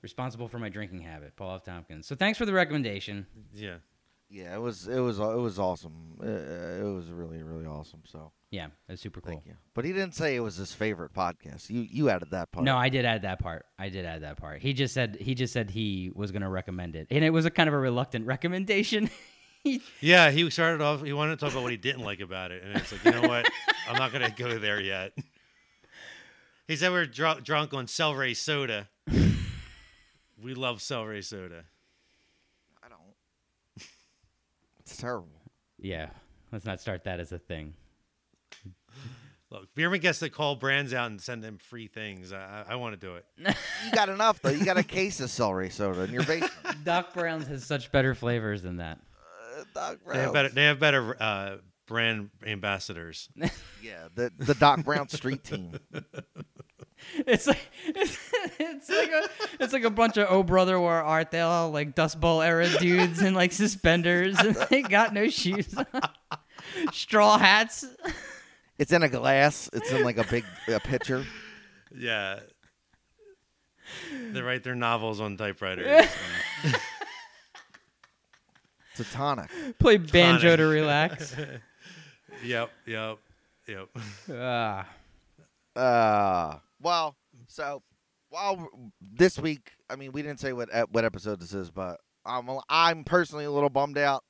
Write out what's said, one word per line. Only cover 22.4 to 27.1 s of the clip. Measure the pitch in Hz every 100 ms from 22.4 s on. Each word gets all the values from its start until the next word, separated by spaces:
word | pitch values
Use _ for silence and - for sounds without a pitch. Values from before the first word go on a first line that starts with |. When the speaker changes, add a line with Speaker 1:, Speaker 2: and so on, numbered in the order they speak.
| 92
Speaker 2:
it, | 90
and | 92 104
it's | -
like, | -
"You | -
know | 339 -
what? | - - - - 427 -
I'm | 120
not | 131
gonna | 131 120
go | 107 123 113
there | 107 104
yet." | 95 98 95 - 147 _ _ _ _ _ _ - - - - _ _ _ -
He | 156
said | 180
we're | 180
dru-, | 160